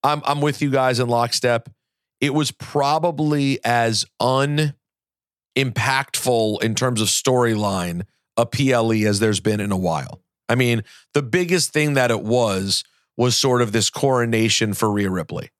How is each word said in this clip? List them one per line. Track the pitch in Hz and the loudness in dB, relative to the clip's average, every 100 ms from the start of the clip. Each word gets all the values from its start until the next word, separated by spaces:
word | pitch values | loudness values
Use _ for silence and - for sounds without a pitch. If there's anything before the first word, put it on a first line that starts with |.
I'm, | 139 151 139 | 0 -2 -2
I'm | 147 | 0
with | 147 135 | 0 0
you | 147 | 0
guys | 135 131 120 | 2 2 0
in | 123 | 0
lockstep. | 117 120 - 127 117 - _ _ _ _ _ | 0 0 0 0 0 -4 _ _ _ _ _
It | 143 | -2
was | 143 143 | 0 -2
probably | - - 147 139 156 175 156 151 151 139 135 117 | -6 -6 -2 0 2 0 -2 -2 0 0 -2 0
as | 120 113 107 - _ | 0 0 -2 -6 _
unimpactful | 120 131 139 147 151 143 _ _ _ _ _ _ _ - 131 117 113 135 - - 127 120 110 104 | 0 2 0 0 -2 -4 _ _ _ _ _ _ _ -2 -2 0 0 0 -2 -4 0 2 2 0
in | 113 107 | -2 0
terms | 127 113 | -2 0
of | 107 | -2
storyline | - - 127 120 110 104 95 87 85 101 _ _ - | 0 0 2 2 0 0 0 -2 -6 -10 _ _ -2
a | 117 | -2
P | 123 135 | 0 2
L | 123 113 | 2 2
E | 110 107 | 2 2
as | 101 | 2
there's | 110 98 | 0 0
been | 107 104 | -2 -2
in | 104 | -2
a | 95 | -2
while. | 90 80 65 - _ _ - | -2 -4 -6 -16 _ _ -2
I | |
mean, | 120 123 117 104 - _ | 0 2 0 -4 -18 _
the | 147 | -4
biggest | 131 170 180 180 - | 0 -2 0 0 0
thing | 156 151 139 | 0 0 2
that | 123 | 2
it | 110 | 0
was, | 104 123 113 95 98 95 - _ _ - | 0 0 2 0 -2 -4 -6 _ _ -2
was | 123 113 | 0 2
sort | 139 123 | 2 2
of | 117 | 2
this | 110 104 | 0 -2
coronation | - 139 127 117 113 113 - 110 98 | 0 0 2 0 0 2 0 -2 0
for | 110 | 0
Rhea | 101 101 | 0 -2
Ripley | 92 80 90 - | -4 -6 -10 -12